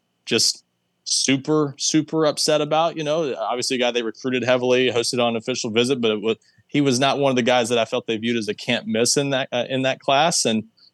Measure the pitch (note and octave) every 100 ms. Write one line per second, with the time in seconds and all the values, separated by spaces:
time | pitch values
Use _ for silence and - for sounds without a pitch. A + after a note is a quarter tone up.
0 | _ _ - A2+ - - _ _ _ _
1 | - - - C3+ C3+ D#3 D3 C#3 - D#3+
2 | D3 D#3+ D#3 C3 - D3+ D3+ D#3 E3 D#3
3 | D3+ D#3 D#3 A2 G#2+ B2 A#2+ B2+ A#2+ A#2+
4 | A2+ - C3 B2+ A#2 B2+ B2 B2+ B2+ A2+
5 | A#2 B2 A#2+ A2+ - B2+ B2 G#2+ B2 C3+
6 | A2+ G#2+ G#2 A2+ _ _ _ C#3+ C#3 B2
7 | C#3 B2+ C#3 B2+ A#2+ B2 A2+ A#2+ A2+ B2+
8 | - A2+ A#2 A#2 G#2 G#2 - A#2 G#2+ A2
9 | A#2+ - C#3 C3 C3+ B2 - C3 C3 C3
10 | - C#3 D#3+ E3 A#2+ A2 G#2+ _ _